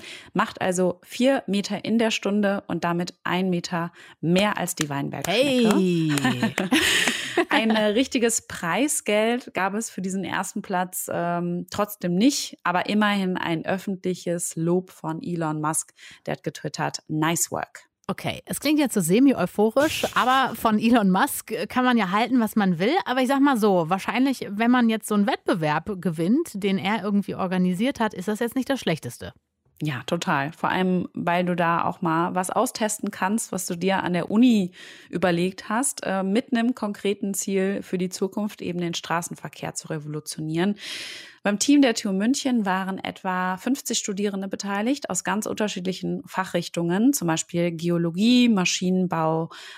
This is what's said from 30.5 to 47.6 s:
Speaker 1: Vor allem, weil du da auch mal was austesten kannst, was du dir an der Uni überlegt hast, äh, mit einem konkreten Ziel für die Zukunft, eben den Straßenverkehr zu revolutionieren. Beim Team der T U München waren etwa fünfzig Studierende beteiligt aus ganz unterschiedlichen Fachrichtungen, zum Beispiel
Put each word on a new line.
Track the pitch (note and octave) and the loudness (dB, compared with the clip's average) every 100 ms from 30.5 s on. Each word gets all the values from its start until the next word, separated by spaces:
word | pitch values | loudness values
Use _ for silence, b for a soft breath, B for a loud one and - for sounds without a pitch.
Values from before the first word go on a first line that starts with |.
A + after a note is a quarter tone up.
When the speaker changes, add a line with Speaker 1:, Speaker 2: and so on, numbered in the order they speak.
Speaker 1:
Vor | - - | -4 -2
allem, | F3+ F#3 F3+ - | 0 2 0 -2
weil | - F3 F3 F3+ | -4 0 0 0
du | F3 | 0
da | E3+ E3+ F3 | 2 2 0
auch | - | -2
mal | E3 D#3+ F3+ | -2 0 0
was | F3+ F#3+ | -2 -2
austesten | - B3+ - G#3+ - G3+ | 0 -2 -2 -4 -4 -8
kannst, | - F#3+ A3 - | -4 -2 -2 -4
was | F#3 - | -6 -6
du | F3 | -2
dir | F#3 F#3+ | 0 0
an | - | 0
der | F3 - | -2 2
Uni | G#3+ B3+ G#3+ F3+ B B B B | 4 6 6 2 B B B B
überlegt | F3 F#3 E3+ F#3 - - | 0 2 2 0 -4 -4
hast, | A3 C#4 - | -2 -2 -4
äh, | - F#3+ | -4 -2
mit | F#3+ A3 - | 0 -2 0
einem | A#3 A#3 | 0 0
konkreten | - G#3 G3 G3 G3+ G3 G3 | -2 -6 -4 -4 -2 -4 -4
Ziel | - F#3+ F#3+ G3+ | -2 0 0 -2
für | - F#3 | -4 -4
die | F3+ | -4
Zukunft, | - F#3+ G#3 G#3 - | -4 -4 -4 -6 -6
eben | F3+ F3 | -8 -4
den | E3+ - | -4 -6
Straßenverkehr | - E3+ - D#3+ D3+ - D#3+ - | -4 -4 -4 -10 -14 -10 -10 -8
zu | - | -8
revolutionieren. | D#3 D3 D3+ - - D#3 E3 G3 G3+ B B B B B B | -8 -8 -10 -10 -8 -4 0 0 -2 B B B B B B
Beim | G3 G#3 | -2 0
Team | - C#4+ | 4 6
der | C4 | 6
T | A3+ G#3 | 2 -2
U | |
München | F#3+ A3+ C#4 C4+ A#3+ G3 | 0 2 0 0 2 2
waren | F#3 F#3+ F#3+ | 0 -2 -6
etwa | - - F#3+ F#3 F#3 F#3 | -8 -6 -4 -2 -2 -2
fünfzig | - C4+ - A3+ | -2 -2 -2 -4
Studierende | - G3 G3+ G3 F#3+ | -4 -2 -2 -2 -6
beteiligt | G3+ G3+ G3+ A3+ C#4+ - | -6 -4 -2 0 -2 -4
aus | F3+ | -4
ganz | F#3 G3+ - | -2 -2 -2
unterschiedlichen | G3+ G#3+ F#3+ F3+ F3+ F3 F3+ - | -2 -2 -2 -4 -4 -4 -4 -6
Fachrichtungen, | - F#3 F3 - G3 E3+ F#3 B3+ | -6 -2 -2 -4 -2 0 2 4
zum | C4+ E3+ | 2 0
Beispiel | D#3+ - E3+ | -2 -2 -2